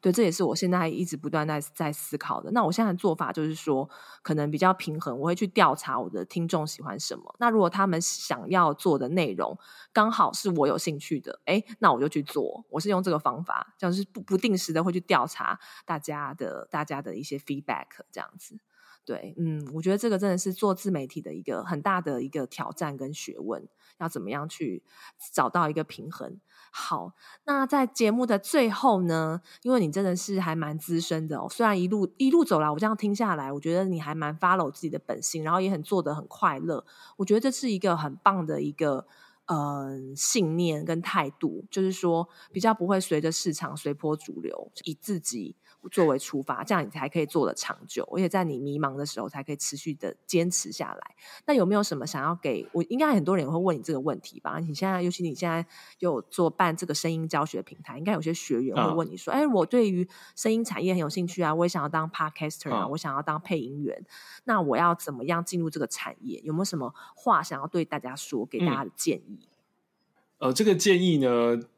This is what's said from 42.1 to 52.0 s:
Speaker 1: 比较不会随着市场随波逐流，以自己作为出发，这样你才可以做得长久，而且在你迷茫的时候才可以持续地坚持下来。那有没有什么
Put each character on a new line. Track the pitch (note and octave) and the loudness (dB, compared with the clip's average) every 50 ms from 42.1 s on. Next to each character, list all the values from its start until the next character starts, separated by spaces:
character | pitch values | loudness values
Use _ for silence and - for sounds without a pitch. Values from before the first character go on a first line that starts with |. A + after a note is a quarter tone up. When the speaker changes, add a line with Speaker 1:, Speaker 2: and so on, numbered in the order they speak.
| E3+ E3 E3+ - - - - - | 2 2 0 -2 -8 -20 -20 -8
Speaker 1:
比 | - F#3+ | -6 2
较 | F#3 A3+ A3 | 2 2 2
不 | G#3+ F3 F3+ | 2 2 2
会 | G3+ F#3+ | 2 2
随 | F#3 - E3 D3+ | 2 2 0 2
着 | D3 D#3+ | 2 0
市 | D#3+ - - F#3 D3+ | -2 0 -2 -2 -4
场 | - - C#3 C#3+ D#3 | -4 -6 -8 -8 -6
随 | - D3+ D3 | -6 -6 -6
波 | D3 - D3+ D3+ | -4 -2 -4 -4
逐 | D3+ - - D2+ - | -4 -6 -12 -12 -8
流， | E2 - G1+ - - - _ - - | -8 -8 -8 -8 -12 -14 _ -14 -10
以 | - D#3 | -10 -10
自 | _ - - G#3 F3 | _ -6 -4 -4 -4
己 | D3+ - - A#2 F#2+ D2+ - _ _ _ _ _ _ - | -4 -6 -6 -6 -8 -10 -12 _ _ _ _ _ _ -6
作 | - - F3+ D#3 | 2 4 4 6
为 | C3+ C#3 | 4 2
出 | - - - C#3 | -2 -4 -4 -4
发， | C#3 - C3 - - | -2 -2 -4 -4 -2
这 | - G#3+ | 0 0
样 | F3+ D3 | 0 0
你 | D3 | -2
才 | - D#3 C3+ C#3+ | -6 -6 -6 -2
可 | - E3+ | 0 0
以 | D3+ D3 | -2 0
做 | - E3 C3+ | 2 0 0
得 | F#2 - | 2 0
长 | - - - - - - - | -4 -6 -8 -8 -10 -10 -10
久， | - - - - | -6 -6 -6 -4
而 | - F3+ | -2 0
且 | F#3+ E3+ | 0 2
在 | - G3 F3+ | 2 0 0
你 | E3 C#3+ B2 | 0 -2 -4
迷 | C#3 C#3+ C#3+ D3 | -4 -4 -2 -2
茫 | D#3 C#3 C3+ | -2 -2 -2
的 | C#3 D3 | -4 -6
时 | D3 - - | -6 -6 -8
候 | G#2+ G#2 | -8 -8
才 | - C#3 C3+ | -8 -10 -8
可 | - | -8
以 | D3 | -8
持 | C#3+ - - - C#3+ | -6 -6 -8 -8 -8
续 | - E3 D3 | -8 -8 -8
地 | C#3 - F#2+ - _ _ | -6 -6 -8 -8 _ _
坚 | - - E3+ E3+ F3+ | -2 0 2 2 2
持 | F3 - - F#3+ | 0 -4 -6 -6
下 | - - D3 C#2 | -8 -8 -8 -8
来。 | G1+ G1+ - - - _ - - - - _ | -8 -12 -14 -18 -20 _ -20 -20 -20 -12 _
那 | - D4 | 2 4
有 | C4 F#3 | 4 6
没 | F3+ G#3 | 4 4
有 | G#3 G#3 | 2 2
什 | - D#3+ | 0 -2
么 | C#3+ | -4